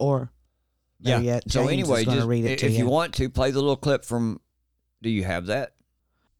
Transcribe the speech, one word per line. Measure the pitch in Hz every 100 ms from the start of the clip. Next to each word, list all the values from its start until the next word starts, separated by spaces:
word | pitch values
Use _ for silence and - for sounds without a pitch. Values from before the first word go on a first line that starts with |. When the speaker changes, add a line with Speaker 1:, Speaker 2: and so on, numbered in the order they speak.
Speaker 1:
or | 139 135 127 _ _ _ _ _ _ _
better | 123 120
Speaker 2:
Yeah. | 120
Speaker 1:
yet, | 120 -
Speaker 2:
So | 127
Speaker 1:
James | 131
Speaker 2:
anyway, | - 170 117
Speaker 1:
is | 113
gonna | 123
Speaker 2:
just | 117
Speaker 1:
read | 120
it | 117
Speaker 2:
i-, | 131
Speaker 1:
to | 143
Speaker 2:
if |
Speaker 1:
you. | 113
Speaker 2:
you | 123
want | 151 165
to, | - 131
play | 139 135
the | 135
little | 143 135
clip | 147 135
from, | - 120 113 92 _ _ _ _ _ _
do | 117
you | 107
have | 92 87 90
that? | 120 127 _ _ _ _ _ _